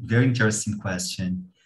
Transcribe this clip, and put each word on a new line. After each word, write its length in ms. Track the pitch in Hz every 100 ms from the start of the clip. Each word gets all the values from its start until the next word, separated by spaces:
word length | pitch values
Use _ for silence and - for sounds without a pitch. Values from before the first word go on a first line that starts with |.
| -
very 180 | 117
interesting 560 | 131 117 107 107 107 101
question. 720 | 98 90 - - 92 92 - _